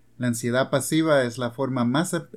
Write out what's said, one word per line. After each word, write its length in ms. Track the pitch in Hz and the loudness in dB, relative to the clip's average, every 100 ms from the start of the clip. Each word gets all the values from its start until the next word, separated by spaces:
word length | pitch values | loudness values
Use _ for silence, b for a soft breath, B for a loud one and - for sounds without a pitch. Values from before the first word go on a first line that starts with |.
| _ - | _ -6
La 100 | 123 | -4
ansiedad 440 | 117 120 123 135 | -2 0 0 0
pasiva 520 | 139 - 156 160 143 | 0 0 0 4 4
es 160 | 127 117 | 2 -2
la 140 | 120 | -6
forma 320 | 120 135 131 | -4 -4 0
más 280 | 120 135 180 | 0 2 0
e-, 140 | 170 - | -4 -6